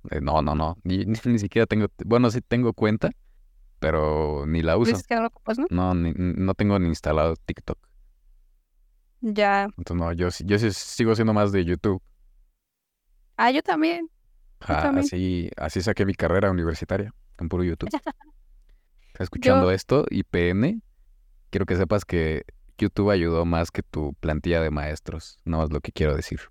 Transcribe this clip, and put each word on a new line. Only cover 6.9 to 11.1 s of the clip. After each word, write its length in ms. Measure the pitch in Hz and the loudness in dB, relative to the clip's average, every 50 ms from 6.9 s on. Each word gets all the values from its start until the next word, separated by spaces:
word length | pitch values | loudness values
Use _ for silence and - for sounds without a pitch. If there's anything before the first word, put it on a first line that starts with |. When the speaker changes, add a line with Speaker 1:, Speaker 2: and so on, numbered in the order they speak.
| 80 - - 73 76 78 78 82 82 | -2 -2 -2 -2 0 2 0 0 -2
Speaker 1:
TikTok. 420 | - - - - - - - - _ _ _ _ - - - _ _ _ - - _ _ _ _ _ _ _ _ _ _ _ _ _ _ _ _ _ - | -4 -8 -10 -10 -10 -8 -10 -10 _ _ _ _ -20 -20 -20 _ _ _ -20 -20 _ _ _ _ _ _ _ _ _ _ _ _ _ _ _ _ _ -6
Speaker 2:
Ya. 440 | 220 208 208 208 202 196 196 196 202 - - | -4 0 2 2 4 4 2 0 -2 -6 -12
Speaker 1:
Entonces, 180 | 87 - 87 - 82 | -8 -4 -2 -2 0
no, 80 | 85 | -2
yo 200 | 85 85 90 90 | 0 0 0 -2
sí, 100 | 90 - - | -2 -4 0
yo 120 | 95 101 104 | 2 2 4
sí 140 | 117 110 | 4 0
sigo 420 | 92 - - - - - 120 113 | -2 -4 -10 -10 -2 0 2 2